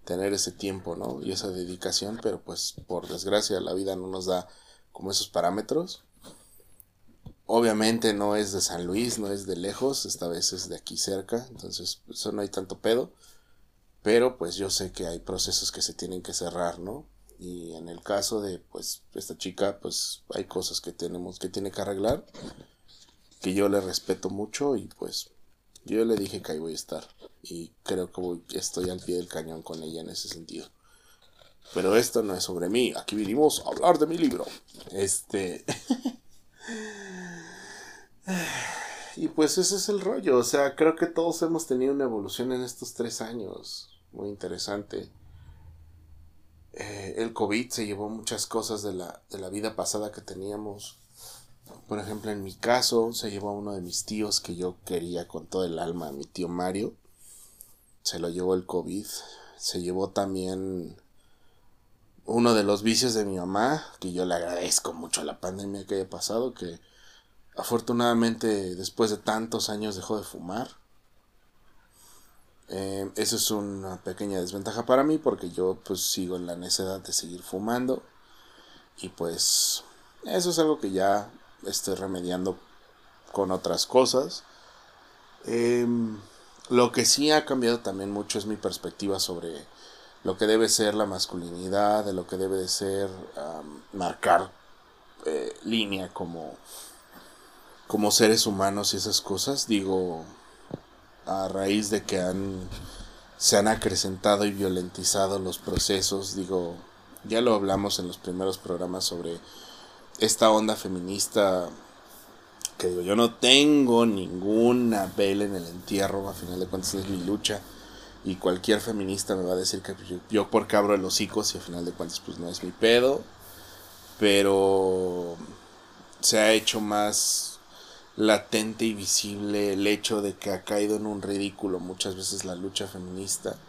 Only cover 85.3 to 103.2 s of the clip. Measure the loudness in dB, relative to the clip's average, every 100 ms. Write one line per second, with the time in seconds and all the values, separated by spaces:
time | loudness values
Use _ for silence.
85.3 | -16 -4 2 4 4 4 2 0 -4 -14
86.3 | -20 -20 -16 2 6 6 6 4 6 6
87.3 | 6 4 2 4 2 0 -4 -4 -4 -2
88.3 | -4 -2 -2 -2 -4 -8 -4 -2 0 -2
89.3 | -4 -8 -10 -14 -20 -20 -20 -20 -8 -2
90.3 | 2 6 6 6 4 4 2 0 -2 -4
91.3 | -6 -8 -8 -2 2 4 4 2 -4 -4
92.3 | -2 0 0 0 -2 -2 -2 -2 -6 -12
93.3 | -10 -10 -10 -12 -16 -12 -4 -4 0 4
94.3 | 4 4 -10 -20 -20 -20 -20 -20 -8 -4
95.3 | -2 -4 -6 -2 0 0 -2 -6 -8 -8
96.3 | -8 -12 -14 -16 -18 -18 -20 -20 -20 -20
97.3 | -20 -20 -20 -20 -20 -4 0 4 6 8
98.3 | 6 4 4 2 2 0 0 0 -2 0
99.3 | -2 -2 -2 2 2 2 0 0 -4 -10
100.3 | -18 -20 -20 -14 -14 -14 -20 -20 -14 -6
101.3 | -2 -2 0 2 2 2 0 0 0 0
102.3 | 0 -4 -6 -8 -10 -12 -14 -16 -18